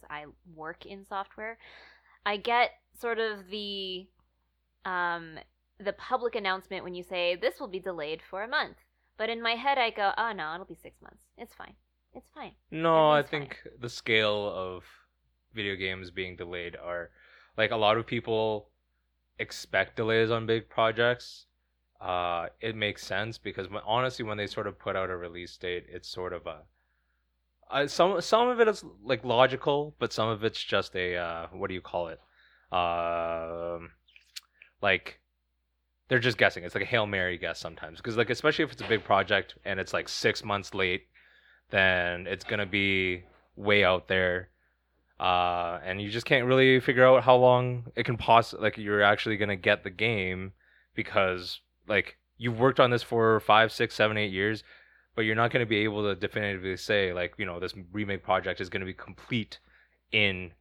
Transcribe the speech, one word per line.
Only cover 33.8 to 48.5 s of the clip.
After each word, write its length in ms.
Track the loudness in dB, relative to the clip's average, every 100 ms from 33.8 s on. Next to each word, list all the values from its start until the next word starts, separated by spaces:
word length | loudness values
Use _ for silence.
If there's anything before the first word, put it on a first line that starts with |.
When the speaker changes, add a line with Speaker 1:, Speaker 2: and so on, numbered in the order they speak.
| -12 _ _ -20 _ -20 _ _ _ -2
Speaker 2:
like, 380 | 2 2 0 -18 _ _ _ _ _ _ _ _ 0
they're 120 | 2
just 180 | 2 4
guessing. 260 | 2 2
It's 100 | -6
like 100 | -6
a 40 | -2
Hail 180 | 0 0
Mary 320 | -2 -2 -4
guess 220 | -6 -8
sometimes. 400 | -10 -12 -16 -12
'Cause, 160 | -4 0
like, 120 | 0
especially 340 | 2 0 0
if 80 | -2
it's 100 | -4
a 60 | -2
big 160 | 0
project 520 | 2 2 4 0 -2 -10 -6
and 140 | -6
it's, 140 | -4
like, 140 | -4 -4
six 340 | -2 0 0
months 300 | -2 -4 -4
late, 340 | -2 -2 -2 _ _ _ _ _ _ _
then 560 | 2 4 4 0 -4 -6
it's 160 | -8
gonna 220 | -4 -4 -2
be 580 | 0 2 2 0 -4 -10 _ _ -4
way 280 | 2 6
out 240 | 6 4 0
there. 420 | 0 0 0 -6 _ _ _ _ _ _ -4
Uh, 600 | 0 2 2 0 -4 -6
and 180 | -6 -6
you 80 | -4
just 160 | -6 0
can't 200 | 2 4
really 320 | 4 6 6
figure 260 | 4 6 8
out 180 | 8
how 120 | 8 8
long 560 | 8 6 2 -4 -8 -6
it 80 | -4
can 120 | 0
poss-, 360 | 6 6 6